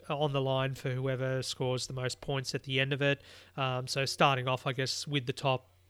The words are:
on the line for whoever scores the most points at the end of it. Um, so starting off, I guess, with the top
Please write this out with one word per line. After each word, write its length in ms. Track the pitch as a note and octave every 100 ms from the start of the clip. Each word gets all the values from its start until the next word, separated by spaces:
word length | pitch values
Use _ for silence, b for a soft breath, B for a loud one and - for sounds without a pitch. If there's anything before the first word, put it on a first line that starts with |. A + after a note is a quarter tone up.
| -
on 240 | D3 D3+
the 80 | C#3
line 360 | C3+ C3 C3+ C3
for 120 | C#3
whoever 520 | B2+ C3+ B2+ C3 C3
scores 460 | B2 - C3 B2+ -
the 40 |
most 280 | B2+ B2+ -
points 340 | - C3+ B2+
at 80 | C3
the 160 | C3+ C3
end 140 | C3+
of 100 | C3+
it. 200 | C#3+ C#3 B B B -
Um, 320 | C3 B2+ C3
so 160 | C#3
starting 420 | C3+ - D3 B2+ B2+
off, 220 | B2+ C#3
I 40 |
guess, 320 | B2+ C3 -
with 220 | C#3+ C#3+ B2+
the 60 |
top 340 | - C#3 B2+ - _